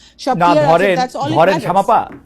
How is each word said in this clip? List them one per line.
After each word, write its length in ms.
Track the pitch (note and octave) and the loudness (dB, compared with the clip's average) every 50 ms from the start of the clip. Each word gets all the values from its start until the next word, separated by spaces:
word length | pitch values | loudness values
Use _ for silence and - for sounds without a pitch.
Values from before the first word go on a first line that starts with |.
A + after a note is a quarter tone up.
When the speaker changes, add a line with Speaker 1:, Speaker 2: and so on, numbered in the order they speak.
| - - _ _ | -20 -20 _ _
Speaker 1:
সব 180 | - C#4 B3+ | -6 -4 -2
Speaker 2:
না, 100 | E3 F3 | 0 2
Speaker 1:
ক্লিয়ার 220 | F3 F3 D3+ - - | 2 2 2 2 2
আছে, 100 | E3 E3+ | 2 2
Speaker 2:
ধরেন, 200 | F#3+ G3+ F3+ D#3+ | 2 0 0 0
Speaker 1:
that's 180 | B3+ B3 - | -2 -4 -6
all 120 | - - - | -8 -6 -4
it 60 | - | 0
Speaker 2:
ধরেন 100 | C#3+ E3 | 2 2
Speaker 1:
matters। 220 | F3+ - D#4+ A#3 | 2 2 -2 -4
Speaker 2:
শামাপা, 440 | F3 F3 G3 F#3+ - A3+ F3+ - - - - - | -2 -2 -2 0 2 0 0 0 -4 -10 -14 -8